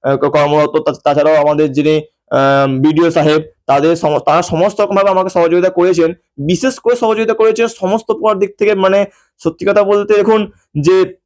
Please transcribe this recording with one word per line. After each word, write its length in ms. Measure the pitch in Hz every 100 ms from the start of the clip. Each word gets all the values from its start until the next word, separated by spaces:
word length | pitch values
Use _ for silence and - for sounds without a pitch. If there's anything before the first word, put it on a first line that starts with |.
আহ, 140 | 131 139
ক-, 140 | 147
কর্মরত, 460 | 147 147 151 147 156
তা-, 240 | 151 135
তাছাড়াও 300 | - 143 147
আমাদের 380 | 156 147 147 151
যিনি, 240 | 135 147 156 151 _ _
আহ, 500 | 127 135 139 139 131
বিডিও 300 | 151 156 170
সাহেব, 320 | 165 151 156 156 _ -
তাদের 300 | 139 151 165
সম-, 220 | 151 143
তারা 240 | - 156
সমস্ত 380 | 175 165 196 208
রকম 140 | 202
ভাবে 160 | 196 196
আমাকে 200 | 185 190
সহযোগিতা 400 | 180 170 175 180
করেছেন। 420 | 180 180 175 165 180 _ -
বিশেষ 420 | 143 180 254 254
করে 180 | 233 240
সহযোগিতা 380 | 226 220 226
করেছেন 320 | 220 220 214 233
সমস্ত 440 | 226 185 220 220
প্রকার 260 | 185 214 202
দিক 180 | 196 -
থেকে। 160 | 208
মানে 300 | 202 190 196 202 _ _ _
সত্যি 280 | 165 160 180
কথা 160 | 202
বলতে 320 | 196 208 208
দেখুন 360 | 208 202 220 208 _ _ 147
যে 380 | 147 185 185 -